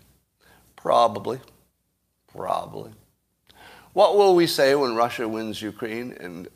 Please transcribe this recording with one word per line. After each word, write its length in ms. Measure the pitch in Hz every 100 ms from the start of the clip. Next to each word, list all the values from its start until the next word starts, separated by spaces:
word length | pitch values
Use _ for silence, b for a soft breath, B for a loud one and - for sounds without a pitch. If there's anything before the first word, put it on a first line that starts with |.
| _ _ _ _ b b b
Probably. 640 | - - 120 117 104 101 131 - _ _ _ _ _ _ _ _
Probably. 640 | 95 92 85 87 - 110 110 _ _ _ _ _ B B B B
What 240 | 180 196 208
will 180 | 196
we 120 | 175 165
say 280 | - 139
when 200 | 143 131
Russia 340 | 113 120 - 113
wins 320 | 110 110 101
Ukraine 540 | 107 98 113 113 123 -
and, 280 | 87 87 90